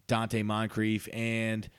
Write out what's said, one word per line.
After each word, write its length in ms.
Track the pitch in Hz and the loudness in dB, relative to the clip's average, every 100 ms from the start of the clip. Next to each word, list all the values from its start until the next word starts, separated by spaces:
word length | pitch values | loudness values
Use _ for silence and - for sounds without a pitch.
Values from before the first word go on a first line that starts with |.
| - | 0
Dante 340 | 113 113 117 | 0 2 0
Moncrief 640 | 107 107 110 110 110 107 - | 0 0 0 0 2 2 -2
and 560 | 113 113 113 113 110 107 | -4 -2 0 0 -2 -6